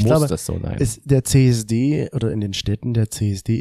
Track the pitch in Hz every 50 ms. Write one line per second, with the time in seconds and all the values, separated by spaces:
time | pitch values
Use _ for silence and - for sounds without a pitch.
0 | 107 - 156 156 151 131 85 - - - - 87 - - - - 139 107 - -
1 | - 139 139 131 - - - 135 131 127 120 113 107 104 113 113 131 143 151 156
2 | 135 - - - 113 - - 110 104 101 95 - - 101 104 - - 123 117 113
3 | 110 - - - 110 101 98 95 - - 113 -